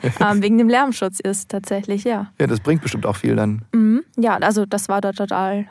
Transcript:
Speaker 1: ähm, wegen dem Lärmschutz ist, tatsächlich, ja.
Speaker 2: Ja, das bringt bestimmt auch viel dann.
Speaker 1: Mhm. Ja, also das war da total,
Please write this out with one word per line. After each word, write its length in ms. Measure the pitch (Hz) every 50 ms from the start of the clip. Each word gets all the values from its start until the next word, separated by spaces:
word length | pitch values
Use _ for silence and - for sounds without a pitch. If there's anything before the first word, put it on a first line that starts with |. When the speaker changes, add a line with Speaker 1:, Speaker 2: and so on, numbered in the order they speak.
| - 127 117 -
Speaker 1:
ähm, 240 | 208 208 208 202 196
wegen 140 | 208 220 226
dem 120 | 233 226
Lärmschutz 500 | 240 247 277 277 226 - 202 190 185 -
ist, 300 | - 190 196 196 - -
tatsächlich, 540 | - 202 196 - 202 196 202 - 202 202 208
ja. 280 | 247 233 202 202 - - -
Speaker 2:
Ja, 100 | 147 135
das 120 | 120 110
bringt 220 | 92 143 160 160
bestimmt 240 | - 131 - 110 110
auch 100 | 110 104
viel 200 | - - 123 113
dann. 280 | 110 110 107 104 107 110 - -
Speaker 1:
Mhm. 300 | 233 220 214 220 262 339 - _ -
Ja, 180 | 233 233 202 -
also 280 | - 196 214 214 208
das 240 | 196 208 202 196 -
war 120 | 196 202
da 120 | 196 196 196
total, 540 | - 202 196 196 185 190 190 202 202 208 202